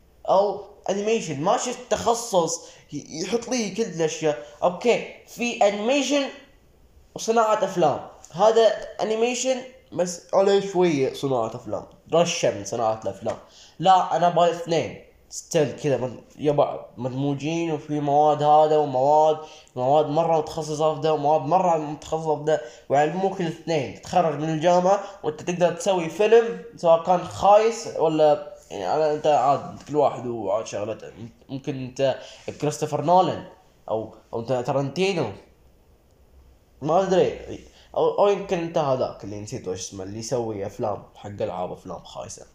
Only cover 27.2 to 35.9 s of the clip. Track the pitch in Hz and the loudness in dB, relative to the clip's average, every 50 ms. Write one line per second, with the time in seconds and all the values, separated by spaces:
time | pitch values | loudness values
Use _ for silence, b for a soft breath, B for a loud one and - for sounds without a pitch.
27.2 | - - - - 170 190 208 214 220 226 226 - - - - - 147 165 160 156 | 0 -4 -4 2 6 8 8 8 6 4 0 -2 -6 -8 -4 0 0 2 4 4
28.2 | 156 151 147 147 - - - - - - - 101 95 87 117 151 156 151 151 147 | 6 6 4 4 0 -6 -16 -20 -16 -12 -10 -6 -4 -2 0 2 2 0 0 0
29.2 | - 156 147 131 120 139 143 101 - 180 104 104 - - 139 151 139 117 123 127 | 2 4 4 4 4 4 2 0 -2 -8 -14 -14 -12 -4 0 2 2 2 2 -2
30.2 | 120 120 117 113 101 95 98 110 110 - - 104 104 107 107 - - 73 - 92 | -6 -6 -6 -6 -4 -2 -2 -2 -2 -4 -8 -6 -6 -6 -6 -8 -12 -16 -16 -16
31.2 | 117 120 - _ _ - 135 135 - 156 135 131 127 123 127 - 135 131 123 - | -18 -18 -18 _ _ -14 -12 -10 -8 -8 -8 -8 -10 -10 -4 -2 0 0 -2 -2
32.2 | B B B B B B 98 - 147 147 143 - 156 147 151 143 135 160 175 185 | B B B B B B -10 -6 -4 -4 -4 -4 -4 -4 -4 -2 0 4 4 4
33.2 | 180 151 113 92 - - - _ _ _ _ _ _ - - 113 107 - - - | 4 2 -2 -6 -10 -14 -20 _ _ _ _ _ _ -6 -6 -6 -6 -8 -14 -20
34.2 | _ _ - 117 113 131 131 120 120 - 131 135 139 135 - 180 190 196 196 170 | _ _ -10 -8 -4 -4 -2 -2 -2 -2 -2 -2 -2 -4 -2 -2 -2 -2 -2 -2
35.2 | 131 107 98 - - _ _ _ _ _ _ _ _ _ | -4 -4 -6 -10 -18 _ _ _ _ _ _ _ _ _